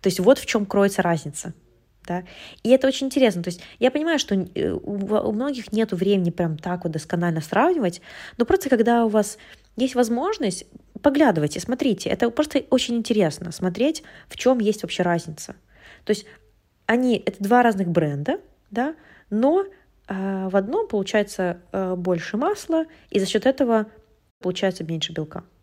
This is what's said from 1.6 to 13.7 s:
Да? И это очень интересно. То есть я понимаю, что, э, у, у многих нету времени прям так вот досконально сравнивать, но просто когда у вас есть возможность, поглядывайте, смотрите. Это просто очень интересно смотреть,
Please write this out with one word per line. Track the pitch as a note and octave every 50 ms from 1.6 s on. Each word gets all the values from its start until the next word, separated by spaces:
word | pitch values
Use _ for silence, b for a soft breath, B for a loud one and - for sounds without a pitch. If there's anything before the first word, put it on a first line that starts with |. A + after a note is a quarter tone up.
| _ _ _ _ _ _ _ _ -
Да? | - F3 F3+ F#3 B B B B B B B -
И | A3
это | B3+ C4 C4+
очень | C4+ C4+ - C#4
интересно. | C4 - C#4+ C4 A3 F3+ F3 E3+
То | F#3+
есть | F3 B B B B B
я | A3+ C4+
понимаю, | - D4 D#4 E4+ E4 C4+
что, | - - G3+
э, | F#3+ - F#3 - - - -
у, | F2 - - - G3+
у | G3 G3 G3 G#3+ - - A3
многих | G#3 G#3+ B3+ D4 C#4 B3 G#3 -
нету | - A3 A3+ A3 G3
времени | E3+ F#3 G3 G3+ F#3+ F3 E3+
прям | E3 - F3 E3 D#3
так | D3+ - F3+ F3+ F3 -
вот | F3
досконально | D#3 D#3+ - - - E3+ F3 F3 D#3+ D#3+
сравнивать, | D3+ - - G3+ C4 F4 F#4 D#4+ A3+ C4+ F3 - B B B B B B B
но | - A#3+
просто | - G4 F#4+ - C#4
когда | C4 A3 A#3+ A#3+ A#3+ A#3 A#3
у |
вас | A3 G#3 G#3+ G#3 - - B B B B B B B _
есть | A3 B3+ B3+ -
возможность, | A#3+ B3 A3 A#3 A#3+ D4 G4 A4 G4+ C#4+ G3 E3+ - - _ - - _ _ _ -
поглядывайте, | - D4 C4+ D4 D#4 B3+ F3+ D#3+ D3 D3 - -
смотрите. | - - B3+ B3+ D4 C4+ G3 - - -
Это | - - A#3+ A#3+
просто | A#3 - D4+ D4+ - C4+ - -
очень | B3+ B3+ - - A#3+
интересно | A#3 A3 - A3+ G#3+ F#3 D#3 C#3+ - F3 E3+ D#3+
смотреть, | - F#3 F#3